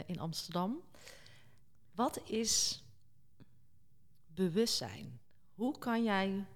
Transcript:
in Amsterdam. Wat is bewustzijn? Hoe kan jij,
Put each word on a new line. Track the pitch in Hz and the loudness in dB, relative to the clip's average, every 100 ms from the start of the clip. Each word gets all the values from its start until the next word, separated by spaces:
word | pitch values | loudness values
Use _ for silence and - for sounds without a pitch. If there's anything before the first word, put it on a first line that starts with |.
| - | 0
in | 180 | -2
Amsterdam. | 165 156 - 175 185 294 - - - - - - - - - - - 175 | -2 -2 -2 0 2 0 -6 -16 -16 -16 -18 -18 -18 -18 -18 -18 -6 2
Wat | 262 - - | 2 2 -2
is | 220 226 - - - - - - - - - - - - - - - - - - | 2 4 6 4 2 -6 -18 -18 -18 -18 -18 -18 -18 -18 -18 -18 -18 -18 -18 -6
bewustzijn? | 160 185 175 233 - 110 - - 123 - - - | 2 4 6 4 4 0 -6 -8 -10 -14 -20 -12
Hoe | - 240 302 | 0 0 0
kan | 247 226 | 2 4
jij, | 226 196 196 196 196 | 6 6 4 2 -2